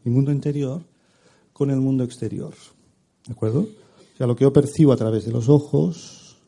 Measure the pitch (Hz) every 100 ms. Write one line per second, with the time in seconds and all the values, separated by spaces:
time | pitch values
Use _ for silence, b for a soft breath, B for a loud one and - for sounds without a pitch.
0 | 123 123 139 143 151 143 135 135 - b
1 | b b b b b - 139 135 135 131
2 | 123 - 113 101 - - - _ _ _
3 | _ _ - 117 110 123 214 - _ _
4 | _ - 127 120 135 143 143 - 151 120
5 | 113 110 113 120 120 147 147 143 165 165
6 | - - - _